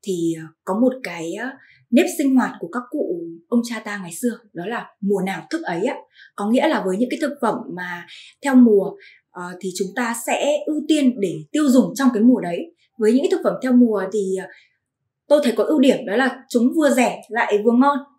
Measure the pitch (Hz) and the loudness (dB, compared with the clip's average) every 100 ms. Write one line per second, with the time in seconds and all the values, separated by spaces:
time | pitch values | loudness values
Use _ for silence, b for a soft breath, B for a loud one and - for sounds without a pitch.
0 | - 180 165 160 160 _ - 202 254 254 | -4 -2 -2 -4 -10 _ -6 0 0 0
1 | 185 170 165 196 247 277 b b _ 240 | -12 -10 -10 -8 -10 -12 b b _ 2
2 | 359 - 277 262 196 - 170 247 - 302 | 2 0 2 2 0 -6 -10 -10 -8 -8
3 | - 175 170 - _ 240 233 220 214 202 | -6 -6 -10 -16 _ -2 -2 -10 -10 -12
4 | 175 - 240 220 _ 160 180 233 - _ | -12 -6 -6 -6 _ -12 -8 -8 -12 _
5 | 196 196 190 175 - - - 170 240 - | -2 -2 -2 -6 -8 -8 -6 -4 -4 -6
6 | - b b - 202 247 320 247 185 190 | -14 b b -8 0 2 2 0 -2 -2
7 | 247 285 294 - 226 - - 175 180 175 | -2 -2 -6 -4 -4 -4 -10 -12 -12 -14
8 | 175 B B _ 277 254 240 202 175 - | -16 B B _ 4 8 8 6 2 -8
9 | B B _ 180 180 180 190 170 190 - | B B _ -16 -14 -10 -10 -6 -6 -4
10 | 233 233 - 247 269 294 - 302 302 311 | -4 -4 -4 -2 0 -2 -4 -6 0 2
11 | 262 214 185 156 151 294 294 254 180 - | 2 2 -4 -4 -4 0 4 4 2 0
12 | 254 226 240 226 175 175 330 _ _ - | 0 4 4 4 -2 -6 -10 _ _ 0
13 | 220 254 370 381 - 175 254 247 240 208 | 2 2 2 0 -2 -2 2 4 4 2
14 | 190 208 190 190 190 b b b _ _ | -2 -4 -2 -4 -8 b b b _ _
15 | _ _ _ 294 247 220 - 302 262 202 | _ _ _ 2 2 0 0 4 4 2
16 | 175 208 262 - _ 240 247 330 294 247 | -2 -2 -2 -4 _ 0 2 2 2 2
17 | 226 - - 220 - 208 220 240 277 285 | 0 -2 -8 -6 -2 0 2 4 2 0
18 | - | -8